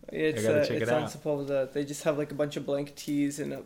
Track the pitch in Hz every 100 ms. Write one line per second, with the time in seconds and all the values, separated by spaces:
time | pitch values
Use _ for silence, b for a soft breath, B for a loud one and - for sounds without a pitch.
0 | - 147 156 131 110 147 139 113 113 123
1 | 107 - 156 143 139 139 131 147 147 147
2 | 165 147 147 147 147 151 139 139 143 -
3 | - 143 143 147 143 135